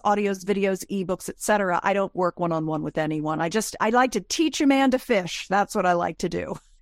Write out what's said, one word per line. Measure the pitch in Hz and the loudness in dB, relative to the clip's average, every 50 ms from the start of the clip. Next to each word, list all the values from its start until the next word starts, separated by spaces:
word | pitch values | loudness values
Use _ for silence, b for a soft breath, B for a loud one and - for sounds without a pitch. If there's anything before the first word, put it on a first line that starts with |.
| - | 0
audios, | 208 208 208 208 196 196 190 180 | 2 2 2 2 -2 -2 -4 -2
videos, | 190 208 202 196 190 190 185 - | -2 0 0 2 0 0 -2 -6
ebooks, | - - 196 185 165 185 180 - - | -6 -4 -4 -2 -2 -4 -4 -4 -12
et | - - | -12 -8
cetera. | - - 208 208 196 185 175 165 - | 0 0 2 2 2 0 0 0 0
I | 196 196 | 0 0
don't | 196 196 196 - | 0 0 -2 -2
work | 180 180 175 - - | 0 0 0 0 -2
one-on-one | 175 170 165 160 160 156 156 156 | -2 -2 -2 -2 -2 -2 -2 -4
with | 156 151 - | -4 -4 -4
anyone. | 160 156 151 156 151 151 151 156 151 | -2 -2 -2 -2 -2 -2 -2 -2 -2
I | 160 170 | -2 0
just, | 165 220 208 - - - | 0 -2 -2 -4 -4 -2
I | - - | -2 2
like | 226 247 254 254 | 4 4 2 2
to | - 208 | 0 -4
teach | 175 - - - 320 311 254 - | -4 -4 -2 0 0 0 2 2
a | 311 | 4
man | 277 277 269 269 262 | 4 4 6 4 4
to | 233 269 | 2 2
fish. | - - 240 196 180 160 - - - - | 0 2 0 0 0 -2 -8 -10 -6 0
That's | 185 202 202 - - | 0 0 0 0 0
what | 214 180 | 0 2
I | 180 175 | 2 2
like | 175 175 175 160 - | 2 0 -2 -2 -4
to | - 175 | -4 -4
do. | 170 175 175 - - - - _ _ _ | -2 -4 -6 -6 -8 -12 -12 _ _ _